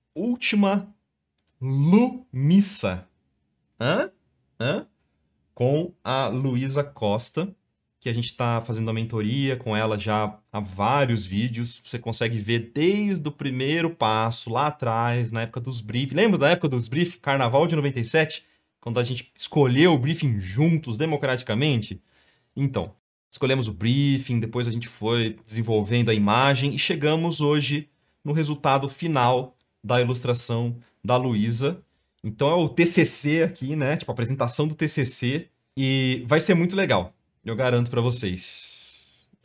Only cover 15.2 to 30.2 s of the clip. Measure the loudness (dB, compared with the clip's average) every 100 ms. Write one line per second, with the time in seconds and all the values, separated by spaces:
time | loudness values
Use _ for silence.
15.2 | -2 -4 -6 -8 -8 -10 -6 -4 -2 2
16.2 | 4 4 4 4 2 0 -2 0 -2 -2
17.2 | -2 0 2 4 2 2 0 -2 0 2
18.2 | 0 -2 _ _ _ _ -4 -2 -2 -4
19.2 | -10 -14 -2 2 4 6 6 6 2 0
20.2 | 0 -2 -4 0 2 2 -2 -4 -2 -2
21.2 | 0 -2 -2 0 2 0 -2 -12 _ _
22.2 | _ _ _ -4 -2 -2 -6 -10 _ _
23.2 | _ -4 -2 0 -2 -2 0 2 2 0
24.2 | 0 -2 -2 -4 -4 -4 -8 -8 -2 0
25.2 | 0 -4 -10 -6 0 0 2 2 2 2
26.2 | 4 4 4 2 0 -2 -2 0 0 0
27.2 | 0 0 2 2 0 -4 -6 _ _ _
28.2 | -4 -2 -2 -2 2 2 0 -6 -2 2
29.2 | 2 2 -2 _ _ _ -2 2 2 -2